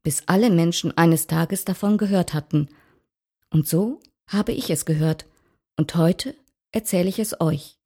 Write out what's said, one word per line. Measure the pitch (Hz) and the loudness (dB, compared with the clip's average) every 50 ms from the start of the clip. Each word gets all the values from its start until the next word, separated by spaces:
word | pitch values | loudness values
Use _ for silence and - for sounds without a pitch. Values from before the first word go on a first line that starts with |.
bis | _ 160 139 - - | _ -4 -4 -4 -2
alle | - 180 190 233 247 | 2 2 4 4 4
Menschen | 185 165 165 170 170 - - 170 - | 4 4 2 2 0 -2 -4 -2 2
eines | - 170 170 165 156 - | 4 4 4 4 4 0
Tages | - 160 160 165 - 196 - - | -2 0 0 0 0 -2 -6 -4
davon | - 185 - - 202 214 208 | -6 -6 -2 0 0 2 2
gehört | 214 196 202 185 170 - - | 0 0 0 0 0 0 -4
hatten. | 151 - _ - 151 151 - _ _ _ _ _ _ _ _ _ _ _ _ _ _ _ _ | -6 -4 _ -2 -2 -2 -2 _ _ _ _ _ _ _ _ _ _ _ _ _ _ _ _
Und | - 156 147 | 0 0 0
so | - - 165 208 226 294 359 _ _ _ _ _ | 2 0 0 0 -2 -4 -8 _ _ _ _ _
habe | _ - 202 208 - - | _ -2 -2 -2 -2 -4
ich | - - - | -4 -2 -4
es | 165 147 - | -4 -4 -2
gehört. | - 160 151 156 160 160 - - _ _ _ _ _ _ _ _ _ _ | -2 0 0 2 0 -2 -4 -8 _ _ _ _ _ _ _ _ _ _
Und | - 156 - - | -4 -4 -2 0
heute | 170 160 165 180 - - 269 - _ _ _ _ _ _ _ | 2 2 2 2 0 -6 -10 -12 _ _ _ _ _ _ _
erzähle | - 220 214 - - 180 175 | -8 -6 -4 -2 -2 0 0
ich | 190 190 - | -2 -2 -4
es | 214 214 - - | -6 -6 -4 -2
euch. | 165 156 151 143 - - _ _ _ | -2 -2 -2 -2 -6 -14 _ _ _